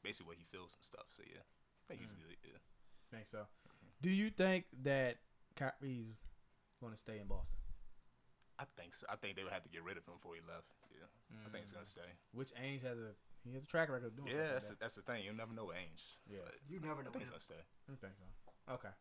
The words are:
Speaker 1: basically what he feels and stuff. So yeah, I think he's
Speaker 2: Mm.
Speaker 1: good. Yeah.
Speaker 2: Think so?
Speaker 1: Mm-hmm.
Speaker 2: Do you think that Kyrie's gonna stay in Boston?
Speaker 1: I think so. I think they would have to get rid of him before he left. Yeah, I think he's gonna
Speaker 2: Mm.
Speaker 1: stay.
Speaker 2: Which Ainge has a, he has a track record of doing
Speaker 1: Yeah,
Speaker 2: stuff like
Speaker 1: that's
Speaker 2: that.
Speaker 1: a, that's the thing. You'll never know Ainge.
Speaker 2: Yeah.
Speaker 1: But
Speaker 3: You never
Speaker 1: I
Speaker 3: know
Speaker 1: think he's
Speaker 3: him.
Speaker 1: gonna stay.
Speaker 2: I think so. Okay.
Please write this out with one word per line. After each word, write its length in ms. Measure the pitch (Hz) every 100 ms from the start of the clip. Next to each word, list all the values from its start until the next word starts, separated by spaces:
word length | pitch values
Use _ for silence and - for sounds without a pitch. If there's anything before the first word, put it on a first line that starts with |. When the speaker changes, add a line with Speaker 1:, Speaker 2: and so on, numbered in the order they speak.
Speaker 1:
basically 240 | 98 104 85
what 100 | 82
he 60 |
feels 300 | 82 92 92
and 80 | -
stuff. 240 | - - -
So 100 | -
yeah, 140 | - 90
I 440 | - - - _ -
think 140 | -
he's 140 | 110
Speaker 2:
Mm. 40 | 101 80
Speaker 1:
good. 120 | 87
Yeah. 160 | 78 87 - - - - -
Speaker 2:
Think 140 | 113 107
so? 180 | 107 104 - -
Speaker 1:
Mm-hmm. 180 | - - -
Speaker 2:
Do 100 | 160
you 200 | 196 214
think 360 | 208 185 185 - 127
that 380 | 135 139 127 117 - - -
Kyrie's 640 | - 135 - 139 123 113 110 - - - - - -
gonna 160 | 120 110
stay 220 | - 107
in 80 | 98
Boston? 300 | - - - - - - - - - - - - -
Speaker 1:
I 60 | 139 -
think 180 | 90
so. 120 | - -
I 80 | 104
think 200 | 104 95
they 80 |
would 80 | 95
have 100 | 95
to 40 | 78
get 140 | 82
rid 120 | 82 95
of 80 | 82
him 80 |
before 200 | 87 90
he 60 | 85
left. 320 | 82 82 - - -
Yeah, 160 | - 90 - - 110 107
I 40 |
think 140 | 107
he's 80 | 101
gonna 120 | 98
Speaker 2:
Mm. 40 | 101
Speaker 1:
stay. 300 | - 87 87 _
Speaker 2:
Which 200 | 113 131
Ainge 260 | 120 131 139
has 160 | 127 120
a, 160 | 110 101 - -
he 80 | 120
has 100 | 131
a 20 | 143
track 220 | 170 160
record 180 | 127 120
of 100 | 113
doing 120 | 139
Speaker 1:
Yeah, 60 |
Speaker 2:
stuff 80 | 139 156
like 60 |
Speaker 1:
that's 140 | 131 -
Speaker 2:
that. 60 |
Speaker 1:
a, 40 | 101
that's 160 | 113 107
the 60 |
thing. 220 | 98 117
You'll 100 | 98
never 180 | 110 113
know 140 | 113 104
Ainge. 480 | 85 87 80 - - -
Speaker 2:
Yeah. 120 | 101
Speaker 1:
But 180 | - - 139
Speaker 3:
You 120 | 185
never 200 | 156 143
Speaker 1:
I 20 |
Speaker 3:
know 60 | 131
Speaker 1:
think 80 | -
he's 60 | 123
Speaker 3:
him. 40 |
Speaker 1:
gonna 80 | 127
stay. 240 | - 82 - - -
Speaker 2:
I 60 | 135
think 180 | 95 95
so. 560 | 92 - - - -
Okay. 160 | 123 104 98